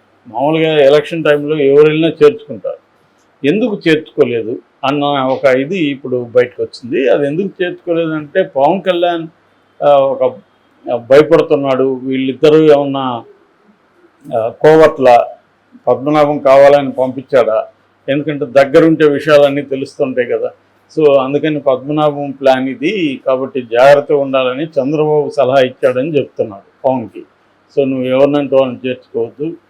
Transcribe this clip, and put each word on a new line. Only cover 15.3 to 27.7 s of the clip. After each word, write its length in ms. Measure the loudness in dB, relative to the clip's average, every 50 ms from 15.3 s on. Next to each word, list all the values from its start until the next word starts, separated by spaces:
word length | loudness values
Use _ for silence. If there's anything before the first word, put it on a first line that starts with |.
| -8 -18 _ _ _ _ _ _ _ -8 _
పద్మనాభం 520 | -2 -2 -2 -2 -2 2 2 2 0 0 0
కావాలని 520 | 2 4 6 6 8 6 6 4 2 -4
పంపించాడా, 760 | -4 -4 -4 -4 -6 -10 -6 _ 0 0 2 2 -2 -4 -4 -6 _ _ _ _ _ _ _ -4
ఎందుకంటే 360 | -4 -4 -4 -6 -6 -6 -8
దగ్గరుంటే 600 | 0 2 2 2 4 4 4 4 4 4 2 2
విషయాలన్నీ 560 | 2 2 0 0 2 4 4 4 4 0 -4
తెలుస్తుంటాయి 640 | -6 -6 -8 -8 -8 -10 -6 -6 -6 -4 -4 -4 -4
కదా. 240 | -2 -4 -4 -6 -8 -10 _ _ _ _ _ _ _ _ 0
So 200 | 2 2 2 2
అందుకని 400 | 0 -2 -4 -4 -4 -4 -4 -2
పద్మనాభం 720 | -2 -2 -2 -2 -4 -4 -2 -2 -2 -2 -2 -4 -8 -10
ప్లాన్ 380 | -10 -2 0 0 0 0 -2 -6
ఇది, 500 | -6 -6 -6 -4 -4 -2 -4 -4 -6 -6 -4
కాబట్టి 340 | -4 -4 -4 -4 -6 -8 -8
జాగ్రత్తగా 560 | -8 -2 0 4 6 6 6 4 2 0 -2
ఉండాలని 460 | -2 -2 -2 -2 -2 -2 -2 -4 -6 -10
చంద్రబాబు 680 | -6 -6 -4 -4 -2 -2 -2 -2 0 0 -2 -2 -4
సలహా 300 | -2 -2 -2 2 2 2
ఇచ్చాడని 580 | 0 0 -2 _ -2 -2 -2 -2 -4 -2 -2
చెప్తున్నాడు 720 | -4 -4 -4 _ -8 -8 -8 -8 -16 -20 _ _ _ -4
పవన్కి. 320 | -2 -2 -2 -6 -10 -16 -20 -20 _ _ _ _ _ _ _ _ _